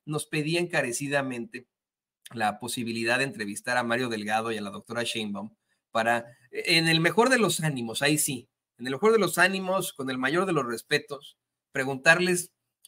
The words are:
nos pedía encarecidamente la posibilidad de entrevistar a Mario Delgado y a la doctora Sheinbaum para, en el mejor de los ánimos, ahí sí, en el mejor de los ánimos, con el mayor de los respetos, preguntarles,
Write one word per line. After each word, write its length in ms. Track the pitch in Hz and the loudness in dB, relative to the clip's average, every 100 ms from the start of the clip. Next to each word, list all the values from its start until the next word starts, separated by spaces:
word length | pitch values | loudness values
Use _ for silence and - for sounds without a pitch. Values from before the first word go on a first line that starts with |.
nos 220 | 151 151 - | -6 -6 -2
pedía 340 | 156 151 170 | -4 0 -2
encarecidamente 1040 | 170 160 123 120 143 143 131 120 113 123 - _ _ _ _ _ - | 0 0 -2 -2 0 0 0 -6 -10 -12 -18 _ _ _ _ _ -14
la 240 | 120 107 104 | -2 -2 -2
posibilidad 580 | 120 131 113 113 113 127 | -8 -6 -4 -2 0 0
de 80 | |
entrevistar 540 | 135 107 104 110 123 123 | 0 -4 -8 -8 -2 -2
a 40 | |
Mario 280 | 117 117 127 | 0 0 -2
Delgado 420 | 110 104 110 113 | -4 -2 -2 -2
y 60 | 107 | -6
a 20 | |
la 100 | 101 | -8
doctora 340 | 101 - 117 | -12 -8 -6
Sheinbaum 500 | 117 113 107 98 110 _ _ _ _ | -4 -4 -6 -8 -10 _ _ _ _
para, 360 | 113 113 117 - - _ | 0 2 0 -2 -20 _
en 360 | - - 165 165 | -6 2 2 4
el 140 | 160 | 4
mejor 300 | 165 185 247 | 4 4 4
de 80 | 254 | 4
los 220 | 190 165 | 2 0
ánimos, 420 | 156 131 117 110 | -2 -2 -6 -2
ahí 160 | 143 151 | 0 2
sí, 320 | - 123 - _ _ - | 0 -4 -12 _ _ -12
en 60 | 123 | -6
el 60 | |
mejor 180 | 135 214 | 2 4
de 60 | 226 | 4
los 200 | 185 - | 4 4
ánimos, 540 | 185 190 185 190 190 | 2 2 0 -2 -2
con 180 | - 131 | -6 -6
el 80 | 127 | -2
mayor 280 | 131 170 190 | 0 0 2
de 80 | |
los 120 | 156 120 | 0 -2
respetos, 680 | 113 - 147 - 139 - _ _ _ _ | -6 -2 -2 -2 -14 -14 _ _ _ _
preguntarles, 840 | 135 131 131 165 170 180 175 - _ _ _ | -4 -2 2 6 6 4 0 -4 _ _ _